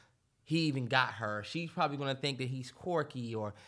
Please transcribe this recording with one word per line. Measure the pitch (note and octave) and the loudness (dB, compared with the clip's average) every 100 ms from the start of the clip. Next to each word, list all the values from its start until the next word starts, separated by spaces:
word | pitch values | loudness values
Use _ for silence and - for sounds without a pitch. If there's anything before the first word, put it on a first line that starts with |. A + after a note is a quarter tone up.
| - _ _ _ | -20 _ _ _
he | - E3 | 0 2
even | D#3 C3+ A#2 | 4 2 4
got | C3 A#2 | 4 4
her. | G#2 G#2+ G#2 | 0 -2 -2
She's | G#2 E3 E3+ | -4 -6 -4
probably | F3+ D#3 C#3+ | 0 0 0
gonna | C#3 | -2
think | C3+ C#3+ C3 | 0 -2 -2
that | B2+ | -2
he's | C3 B2 | -4 -6
quirky, | - F3+ E3 D3 B2+ A#2 | -8 0 0 0 -4 -4
or | A2 G#2 - | -2 -4 -6